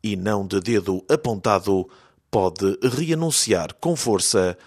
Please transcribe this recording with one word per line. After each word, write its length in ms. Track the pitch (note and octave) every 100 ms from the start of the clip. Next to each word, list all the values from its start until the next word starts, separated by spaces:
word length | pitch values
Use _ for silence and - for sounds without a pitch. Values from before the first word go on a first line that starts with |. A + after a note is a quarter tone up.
e 140 | G#2+ G2
não 280 | G2 G#2
de 160 | G2 G2
dedo 400 | F#2 A2 F#2 F#2 -
apontado 800 | D3+ B2+ G#2 A2+ G2 G2+ F#2+ F#2 - _ _ _
pode 480 | A2 F#2 E2 G2 G2
reanunciar 920 | C3 B2+ E3 D#3+ E3 - A2+ F#2 D#2
com 200 | - E3+
força 640 | D#3+ A#2+ G2+ - G#2 F#2 F2